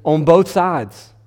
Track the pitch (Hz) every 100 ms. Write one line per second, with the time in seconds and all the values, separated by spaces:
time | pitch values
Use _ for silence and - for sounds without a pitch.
0 | 156 156 147 175 190 190 180 156 107 -
1 | - _